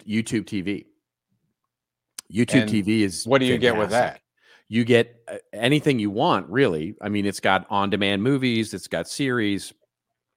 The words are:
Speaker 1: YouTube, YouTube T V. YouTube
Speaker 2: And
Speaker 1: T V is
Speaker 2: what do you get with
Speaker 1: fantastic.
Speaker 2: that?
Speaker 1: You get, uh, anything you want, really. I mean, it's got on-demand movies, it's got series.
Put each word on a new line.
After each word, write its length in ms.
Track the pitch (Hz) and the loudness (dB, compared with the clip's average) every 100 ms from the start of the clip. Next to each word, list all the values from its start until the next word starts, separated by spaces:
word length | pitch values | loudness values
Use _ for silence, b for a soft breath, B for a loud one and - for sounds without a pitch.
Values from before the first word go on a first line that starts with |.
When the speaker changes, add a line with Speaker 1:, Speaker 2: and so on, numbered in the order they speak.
Speaker 1:
YouTube, 20 | - | -4
YouTube 400 | 107 110 117 90 | -4 -2 -4 -4
T 140 | 104 | -6
V. 260 | 90 101 - _ _ _ _ _ _ _ _ _ _ _ _ - - | -6 -6 -10 _ _ _ _ _ _ _ _ _ _ _ _ -20 -6
YouTube 320 | 95 120 143 | -2 2 2
Speaker 2:
And 80 | 107 | 2
Speaker 1:
T 120 | 107 | 0
V 200 | 95 110 | 2 2
is 220 | 98 85 117 | 0 -2 2
Speaker 2:
what 120 | 135 | 2
do 80 | 127 | 4
you 120 | 120 | 2
get 180 | 120 110 | 2 2
with 140 | 101 | 2
Speaker 1:
fantastic. 300 | 113 101 - | 2 0 -4
Speaker 2:
that? 20 | _ _ b b b | _ _ b b b
Speaker 1:
You 160 | 110 | -2
get, 380 | 117 117 117 - - | 4 4 2 -4 -14
uh, 80 | 98 - | -14 -14
anything 440 | 104 117 151 147 127 | -2 0 2 2 0
you 120 | 104 | 0
want, 380 | 101 170 113 82 | 0 0 0 -2
really. 440 | 113 127 80 82 107 | 0 0 0 -4 -8
I 80 | 104 | -4
mean, 160 | 104 | -2
it's 160 | 101 - | -2 0
got 260 | 104 95 90 | 2 2 2
on-demand 520 | 101 101 101 98 101 | -2 0 0 0 0
movies, 520 | 120 139 127 113 107 | 0 0 0 0 -2
it's 140 | 95 - | -6 -6
got 200 | 85 87 | -6 -6
series. 640 | - 139 123 104 98 - - _ _ _ _ _ | -4 -2 -2 -2 -4 -6 -20 _ _ _ _ _